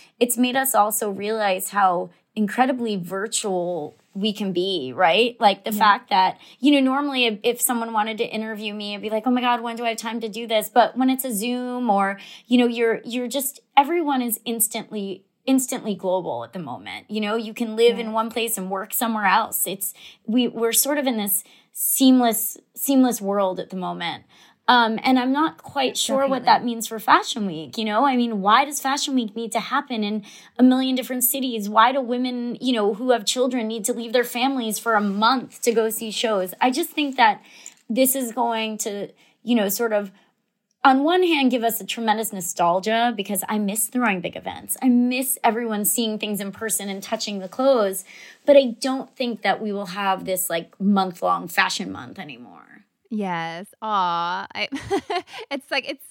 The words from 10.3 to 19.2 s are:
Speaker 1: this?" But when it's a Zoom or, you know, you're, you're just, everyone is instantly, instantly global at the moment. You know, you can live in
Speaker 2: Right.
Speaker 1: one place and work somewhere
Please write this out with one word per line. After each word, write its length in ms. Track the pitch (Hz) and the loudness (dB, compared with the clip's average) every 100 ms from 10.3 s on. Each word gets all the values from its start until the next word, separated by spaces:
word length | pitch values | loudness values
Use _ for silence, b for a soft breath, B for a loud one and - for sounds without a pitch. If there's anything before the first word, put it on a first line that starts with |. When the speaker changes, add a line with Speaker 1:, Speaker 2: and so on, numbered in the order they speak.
| 220 226 | -8 -2
Speaker 1:
this?" 200 | 220 214 | -2 2
But 280 | 247 208 240 | 4 4 4
when 140 | 262 | 0
it's 140 | 262 | 0
a 80 | 262 | -2
Zoom 560 | 202 240 247 247 247 247 | -4 -2 -4 -4 -4 0
or, 300 | 196 196 196 B B B | 2 0 -4 B B B
you 120 | 247 | 4
know, 80 | 240 | 4
you're, 340 | 233 233 220 | 2 0 0
you're 240 | 240 247 247 | -4 -6 -4
just, 320 | 277 277 - _ - | -4 -6 -10 _ 4
everyone 440 | 277 349 294 262 | 4 4 0 -2
is 200 | 240 220 | -2 -4
instantly, 800 | - 226 - 196 - 214 196 185 _ _ - | -4 -2 -2 -4 -8 -8 -8 -10 _ _ 0
instantly 480 | 269 - 254 220 | 0 0 -6 -6
global 480 | 190 190 185 160 120 | -4 -2 -2 -2 -6
at 100 | 117 | -8
the 60 | 190 | -10
moment. 500 | 143 113 101 98 - | -10 -12 -12 -12 -8
You 120 | 214 | -4
know, 160 | 208 226 | -2 -2
you 180 | 220 | -4
can 220 | 214 233 220 | -6 -4 4
live 240 | 233 202 | 4 4
in 60 | 220 | -2
Speaker 2:
Right. 80 | |
Speaker 1:
one 160 | 220 226 | -2 -2
place 280 | 233 226 214 | -2 -4 -4
and 100 | 185 | -4
work 240 | 190 180 | -6 -6
somewhere 340 | - 233 220 | -4 -2 0